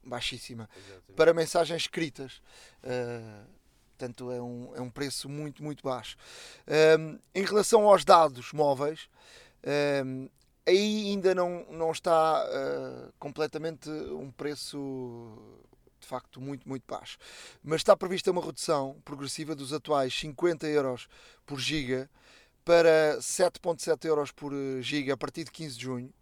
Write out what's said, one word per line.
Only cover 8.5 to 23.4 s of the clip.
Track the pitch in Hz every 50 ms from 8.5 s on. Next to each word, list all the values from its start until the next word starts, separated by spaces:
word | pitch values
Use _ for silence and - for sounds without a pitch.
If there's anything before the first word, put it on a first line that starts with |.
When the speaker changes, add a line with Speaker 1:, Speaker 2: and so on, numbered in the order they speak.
| -
Speaker 1:
móveis, | 147 151 143 139 127 143 151 160 - - _ _ _ _ - - - - _ _ _
ehm, | - 139 143 147 147 143 143 139 131 131 131 131 131 - _ _ _ _ _ _ _
aí | - 180 196 208 214 214 214 208 202
ainda | 202 196 180 190 185
não, | 180 180 175 180 170 - -
não | 156 165 165 165
está, | 160 - - 180 165 160 160 160 156 139 - -
eh, | - - 139 139 139 139 131 131 127 123 127 - _ _
completamente | - 147 135 - 156 147 - 156 156 165 160 - - 147
um | 156 151 151 135 151 156 135 139
preço, | 117 - 143 147 147 139 - - - 143 139 135 135 131 127 123 117 117 117 113 107 120 107 107 - - _ _ _ _ _ _ _ _
de | -
facto, | - 131 123 _ _ - 127
muito, | 131 139 143 131 _
muito | - 135 131 _
baixo. | - 123 - - - - _ - - - - - - - _
Mas | - 139 156 160
está | - - 196
prevista | - 190 180 190 175 - 196
uma | 175 175 165
redução | 160 151 - - - 160 143 135 135 143 156 _
progressiva | - 143 139 139 131 - - 156 147 160
dos | 139 139 127 151
atuais | 147 _ 151 151 139 135 131 -
cinquenta | - - 156 139 - 170 175 165 - 160
euros | 156 151 147 135 131 123 117 - _ _ - - - - _ _
por | - 147 131
giga | 123 117 151 156 131 123 131 127 135 _ _ _ _ _ - - _ _ _ _ _
para | - 170 170 165 165 160 156 156 151 143 -
sete | - - - -